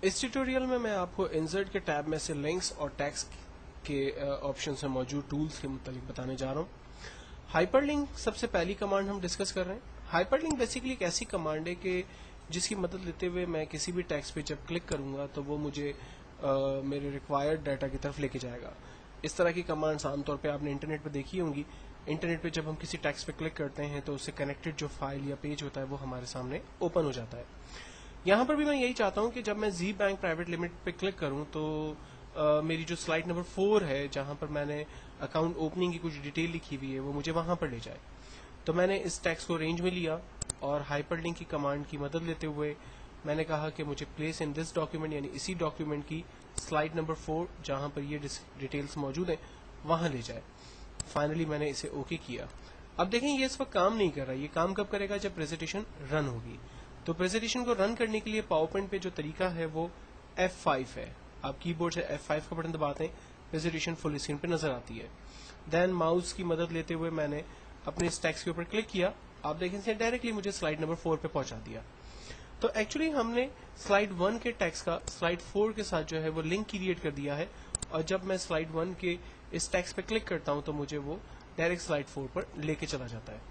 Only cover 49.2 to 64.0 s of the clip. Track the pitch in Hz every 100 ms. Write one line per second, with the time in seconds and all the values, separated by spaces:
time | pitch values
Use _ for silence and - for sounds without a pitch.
49.2 | 180 156 - - - - 151 165 170 131
50.2 | 113 - - - - - - - - -
51.2 | 147 156 160 151 151 135 151 143 131 165
52.2 | - 120 - - - - - - 185 233
53.2 | 277 277 262 - 269 202 185 226 190 139
54.2 | 131 131 147 160 170 190 202 202 196 202
55.2 | 196 175 156 160 160 196 214 - 139 151
56.2 | 143 117 117 117 - - - - - 165
57.2 | 180 214 220 254 247 226 196 226 226 214
58.2 | 214 214 214 160 160 196 196 196 185 175
59.2 | 151 160 185 165 165 156 170 - - -
60.2 | - - 185 - - 139 131 - - -
61.2 | - - 143 143 170 160 170 170 170 147
62.2 | - 202 202 165 165 160 151 143 160 -
63.2 | - - - 160 160 160 160 165